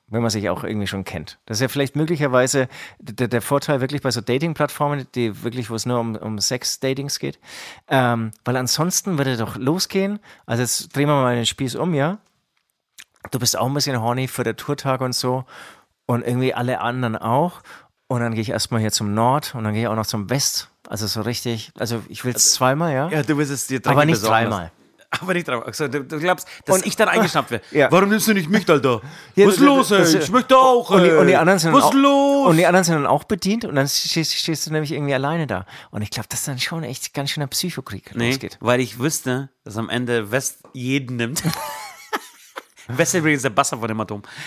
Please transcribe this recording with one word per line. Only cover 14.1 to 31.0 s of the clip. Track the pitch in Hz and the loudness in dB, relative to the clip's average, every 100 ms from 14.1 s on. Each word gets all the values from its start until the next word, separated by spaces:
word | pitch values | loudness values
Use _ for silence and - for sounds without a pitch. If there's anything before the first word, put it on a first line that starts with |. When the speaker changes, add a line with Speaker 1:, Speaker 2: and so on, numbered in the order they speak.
| 123 131 | -2 -4
Speaker 1:
für | - | -4
der | 117 110 | -4 -4
Tourtag | - 143 139 131 | -6 -4 -2 -2
und | 131 120 | -2 -2
so | 127 127 127 - - - _ _ - | -2 -2 -6 -16 -20 -20 _ _ -4
und | 120 120 | -2 0
irgendwie | 123 131 - | 0 0 0
alle | 123 127 | -2 -2
anderen | 113 123 123 110 | -4 -2 -2 -2
auch. | 113 123 175 - - - _ _ - | 0 0 0 -4 -18 -20 _ _ -6
Und | 123 | -4
dann | 117 | -2
gehe | 113 | -2
ich | 107 | -4
erstmal | 107 - 117 | -4 -2 -2
hier | 107 | 0
zum | - 104 104 | -2 -2 0
Nord | 120 143 - 123 | 2 0 -2 -6
und | 107 | -4
dann | 104 | -2
gehe | |
ich | 113 | -2
auch | 113 | -2
noch | 104 | -4
zum | 110 98 | -4 -4
West. | 139 - - - _ - | -2 -2 -4 -8 _ -12
Also | 104 107 | -8 -6
so | 107 | -4
richtig, | 107 117 123 113 - - | -6 -6 -6 -8 -10 -10
also | 110 117 104 | -6 -6 -8
ich | 110 127 | -8 -6
will's | 120 | 0
Speaker 2:
Also, | - - | 2 2
Speaker 1:
zweimal, | 127 139 170 | 2 2 0
ja? | 131 156 | -2 -2
Speaker 2:
ja, | 156 | -2
du | 143 147 | 0 0
willst | 147 | -2
es | 139 - | -4 -6
dir | 131 123 | -4 2
Speaker 1:
Aber | 135 | 4
Speaker 2:
dreckig | 147 | 4
Speaker 1:
nicht | 117 | 4
Speaker 2:
besorgen | 107 113 | 2 2
lassen. | 117 | 2
Speaker 1:
dreimal. | 104 85 - _ _ _ - | -2 -6 -14 _ _ _ -6
Speaker 2:
Aber | 185 175 | -4 -4
nicht | 165 | -2
dreimal. | 123 117 | -6 -6
Also, | 113 147 | -6 -4
du, | 139 131 | -4 -6
du | 156 | -4
glaubst, | 170 175 - - - | 0 0 -4 -10 0
dass | 185 | 0
Speaker 1:
Und | 190 | 2
Speaker 2:
ich | - | 0
dann | 208 | 2
eingeschnappt | 175 190 156 127 | 4 2 0 -2
wär. | 113 - | -4 -2
Speaker 1:
Ja. | 151 135 | 2 6
Speaker 2:
„Warum | 175 196 | 6 6
nimmst | 214 214 | 4 2
du | 202 | 2
nicht | 156 | 2
mich, | 196 185 | 2 4
Alter? | 151 135 117 139 - - - | 4 4 0 -2 -16 -2 6
Speaker 1:
Ja, | 202 | 6
Speaker 2:
Was | 185 | 8
ist | |
Speaker 1:
das, | 285 | 6
Speaker 2:
los, | 277 - | 6 6
ey? | 196 | 6
Speaker 1:
das, | 175 156 | 6 4
Speaker 2:
Ich | 151 | 4
möchte | 226 - 262 | 2 6 6
auch, | 262 247 - | 8 6 4
Speaker 1:
und | 190 | 6